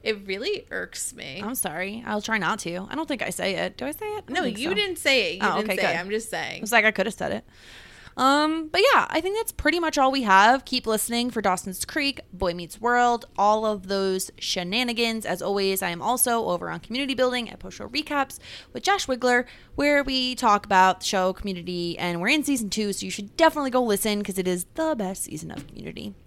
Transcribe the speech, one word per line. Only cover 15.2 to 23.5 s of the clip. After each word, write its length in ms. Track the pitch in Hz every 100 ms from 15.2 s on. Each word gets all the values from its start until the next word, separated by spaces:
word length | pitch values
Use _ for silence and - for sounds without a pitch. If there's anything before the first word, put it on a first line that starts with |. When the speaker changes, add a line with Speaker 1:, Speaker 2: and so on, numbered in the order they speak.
| 214
Speaker 2:
As 160 | 180
always, 400 | 190 202 190 190
I 80 | 185
am 100 | 170
also 440 | 175 247 254 233
over 260 | 220 175 170
on 80 | 165
Community 360 | - 240 277 254
Building 340 | 254 247 233
at 80 | 202
Post 200 | 190 -
Show 100 | 208
Recaps 500 | 254 302 294 269 - - - -
with 120 | 247
Josh 220 | 349 392 -
Wigler, 360 | 247 247 247 247 - -
where 300 | - 285 285
we 320 | 269 262 254 247
talk 280 | 240 208
about 360 | - 190 190 180
the 60 | -
show 260 | 196 185
Community, 680 | 190 202 180 170 175 175 -
and 220 | 175 170
we're 80 | 196
in 160 | 302
season 260 | 285 269 208
two, 220 | 214 208
so 120 | 190
you 60 | 190
should 260 | - 202 -
definitely 340 | 320